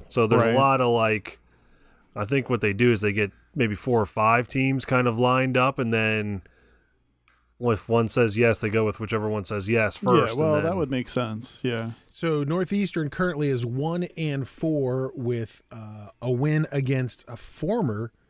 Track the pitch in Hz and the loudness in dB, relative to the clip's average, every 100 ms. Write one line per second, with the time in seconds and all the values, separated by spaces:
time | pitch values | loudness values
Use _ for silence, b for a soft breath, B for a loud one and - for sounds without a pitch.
0 | - 127 110 120 113 123 135 135 120 117 | -4 2 4 4 4 4 4 4 4 4
1 | 110 107 - - _ b b b b b | 2 0 -4 -18 _ b b b b b
2 | b 107 104 135 123 117 107 101 123 107 | b -8 -2 -2 0 0 0 4 4 4
3 | 104 101 101 - _ - 117 104 131 117 | 2 0 -2 -4 _ -2 -2 -2 0 0
4 | 101 - 110 120 120 135 131 135 - 127 | 0 2 2 2 2 -2 0 0 0 0
5 | 123 113 123 127 131 127 131 139 117 113 | 2 2 2 2 2 2 2 0 0 0
6 | 110 110 104 98 - b b b b b | 0 -2 -4 -6 -10 b b b b b
7 | _ _ _ _ _ - 120 107 - 117 | _ _ _ _ _ -4 0 0 2 2
8 | 113 127 117 104 117 107 110 110 110 98 | 2 2 2 4 2 2 0 0 0 -2
9 | 110 110 107 107 95 104 95 113 104 - | -4 -2 -2 -4 -4 -4 0 2 2 0
10 | 101 151 123 123 156 151 160 190 135 131 | 2 4 2 0 2 2 0 -2 -2 -4
11 | 117 127 120 110 - - 127 117 113 113 | -2 -2 -2 -4 -10 -6 -4 -4 -6 -10
12 | _ - 170 151 143 175 180 202 190 170 | _ -8 -2 -2 -2 -2 -2 -2 -2 -2
13 | 147 - 185 147 147 127 117 127 156 175 | -4 -2 -2 0 -2 -2 -2 -4 -2 -2
14 | 180 - 156 139 123 - 160 151 131 131 | -4 -4 -4 -4 -6 -6 -2 0 0 -2
15 | 131 - 120 120 113 - _ 113 107 107 | -4 -4 -4 -4 -6 -12 _ -18 -16 -16
16 | 104 - 123 123 147 156 156 143 131 131 | -18 -8 -2 0 2 0 0 -2 0 0
17 | 127 - - 117 - - 156 233 143 104 | -2 -8 -16 -14 -14 -6 -2 0 0 -2
18 | 117 _ | -6 _